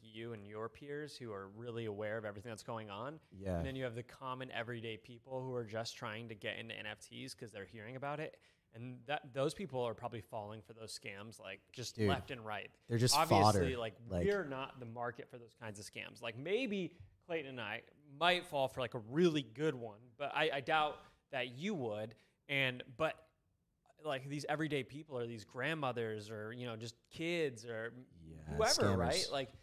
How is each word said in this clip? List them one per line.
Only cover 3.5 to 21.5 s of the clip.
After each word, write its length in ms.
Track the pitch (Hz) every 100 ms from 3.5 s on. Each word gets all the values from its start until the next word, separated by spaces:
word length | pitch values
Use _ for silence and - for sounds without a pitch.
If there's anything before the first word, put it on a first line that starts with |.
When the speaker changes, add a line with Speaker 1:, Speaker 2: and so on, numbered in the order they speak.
| 87
Speaker 1:
And 100 | 135
then 80 |
you 80 | 131
have 100 | 127 113
the 80 |
common 480 | 117 - 135 127 131
everyday 460 | 113 113 120 113 107
people 440 | - 117 135 131
who 100 | 131
are 100 | 123
just 320 | 113 110 117 -
trying 320 | 117 107 117
to 60 | 104
get 220 | 110 95
into 180 | 113 104
N 100 | 107
F 140 | 110
Ts 340 | - 117 131
'cause 160 | - 117
they're 140 | 104
hearing 320 | 95 113 107 131
about 240 | 143 151
it. 180 | 156 - _ _ _
And 320 | 117 123 127 120
that, 260 | 151 143
those 220 | 127 147
people 280 | 160 190 127
are 120 | 120
probably 260 | 107 120 113
falling 400 | - 117 104 110
for 120 | -
those 220 | 113 110 -
scams, 440 | 110 98 110 107
like, 200 | 98 98 _
just 240 | - - -
Speaker 2:
Dude, 120 | 104
Speaker 1:
left 220 | 95 -
and 140 | 127
right. 260 | 110 104 - - -
Speaker 2:
they're 100 | 120
just 180 | 123 147
Speaker 1:
Obviously, 260 | 160 98
Speaker 2:
fodder. 360 | 104 101 87 120
Speaker 1:
like, 180 | 113 98 117
Speaker 2:
Like 200 | 120 196
Speaker 1:
we're 180 | 202
not 340 | 151 131 135 131
the 80 | 117
market 420 | 117 120 120 -
for 100 | 123
those 160 | 113
kinds 260 | - 113 101
of 60 | 98
scams. 360 | 110 90 104
Like, 140 | 117 117
maybe 580 | 151 214 262 196 170 - - - -
Clayton 220 | 165 135
and 120 | 127
I 220 | 104 113 - - 147 139
might 300 | 170 180 156
fall 220 | 147 131
for, 120 | -
like, 140 | 123
a 40 | 127
really 420 | 107 143 175 151
good 320 | 120 113 156
one, 240 | 131 117 104 123 120
but 120 | 143
I, 160 | - 156
I 80 | 139
doubt 420 | 143 156 151 - - - _
that 180 | 135
you 260 | 127